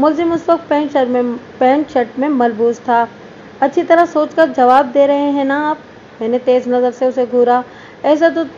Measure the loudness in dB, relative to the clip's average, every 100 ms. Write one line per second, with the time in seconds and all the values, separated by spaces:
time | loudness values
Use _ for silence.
0 | 0 0 -2 -2 0 -2 0 -2 0 -2
1 | 0 0 -2 -6 -12 -2 0 2 0 -2
2 | -4 -4 -2 0 -2 0 -2 -2 -2 -2
3 | -2 -8 -20 -20 -20 -4 -2 -2 2 2
4 | 2 0 -2 0 0 2 4 4 2 2
5 | 2 2 0 -2 -2 -2 -2 -6 -10 -20
6 | -20 -10 -4 -2 0 0 0 0 -2 -2
7 | -2 -2 -2 0 2 0 -2 -14 -20 -6
8 | -2 2 2 0 -6